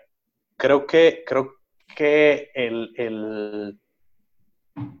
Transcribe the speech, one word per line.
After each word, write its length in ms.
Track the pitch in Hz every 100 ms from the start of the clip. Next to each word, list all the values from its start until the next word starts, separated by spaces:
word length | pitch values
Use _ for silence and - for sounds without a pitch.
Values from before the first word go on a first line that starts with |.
| _ _ _ _ _ -
Creo 280 | 131 139 143
que, 380 | 160 165 160 -
creo 300 | 135 135 _ _ _ _ -
que 560 | 147 151 151 143 -
el, 400 | 139 120 117 113 -
el 840 | 117 110 107 107 104 104 104 101 _ _ _ _ _ _ _ _ _ - - -